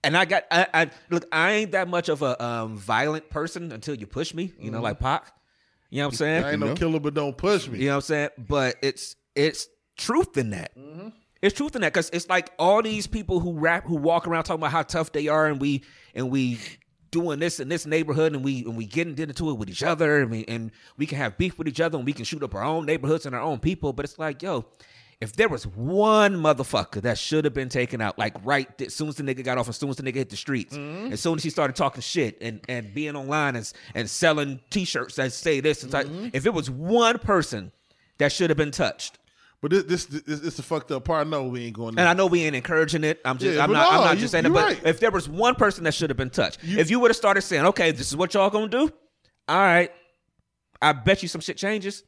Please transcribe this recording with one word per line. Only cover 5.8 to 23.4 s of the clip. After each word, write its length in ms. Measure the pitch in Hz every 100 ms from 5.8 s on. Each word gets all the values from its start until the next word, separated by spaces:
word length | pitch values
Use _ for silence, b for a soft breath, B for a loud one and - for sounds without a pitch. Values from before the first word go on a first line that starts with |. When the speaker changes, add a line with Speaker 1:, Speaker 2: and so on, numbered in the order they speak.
| _
Speaker 1:
You 80 | 131
know 80 | 143
what 60 |
I'm 40 | 117
saying? 260 | 151 160 147
Speaker 2:
I 60 |
ain't 80 | 147
no 60 | 143
Speaker 3:
You 40 |
know? 60 | -
Speaker 2:
killer, 220 | 165 160
but 120 | 147
don't 240 | 147 143 123
push 300 | 185 202 139
me. 120 | 120
Speaker 1:
You 60 | 135
know 40 |
what 40 | 143
I'm 40 |
saying? 260 | - 151 147 -
But 380 | 110 143 127 -
it's, 360 | 139 - - - _ 143
it's 320 | 156 - - _ _ -
truth 400 | - 277 - 139
in 140 | 117
that. 220 | 90 - -
Speaker 2:
Mm-hmm. 320 | 139 160 214 - _ _
Speaker 1:
It's 120 | 196
truth 220 | 202 277 247
in 60 |
that, 120 | 165
'cause 160 | 180 156
it's 160 | 170 -
like 220 | 180 180 -
all 240 | 175 208
these 260 | 220 214 208
people 340 | 220 180 185
who 120 | 175 160
rap, 260 | 160 165 131
who 100 | 160
walk 280 | 151 170 170
around 200 | 165 160
talking 160 | 165
about 100 | 151
how 120 | 160
tough 280 | 147 170 156
they 160 | 147 151
are, 200 | 156 156
and 120 | 143
we, 240 | 139 135 B B B -
and 140 | 127
we 280 | 135 127 117 - - _ _ _
doing 280 | 165 170 143
this 200 | 165 -
in 80 | 131
this 180 | 165 151
neighborhood, 480 | 156 156 147 160
and 100 | 147 135
we, 180 | 131
and 140 | 117 113
we 80 | 107
getting 320 | 127 170 139
into 320 | 156 135 160
it 60 | 127
with 140 | 101
each 140 | 90
other, 380 | 143 160 160 147
and 100 | 123
we, 140 | 113 110
and 260 | 117 113 b b -
we 80 | 151
can 120 | 143
have 200 | 123 -
beef 200 | 180 -
with 100 | 156
each 140 | 131
other, 160 | 165 156
and 80 | 127
we 80 |
can 100 | 135
shoot 180 | 110 151
up 140 | 131 98
our 80 |
own 220 | 127 160 151
neighborhoods 400 | 156 139 160 143
and 100 |
our 60 | 123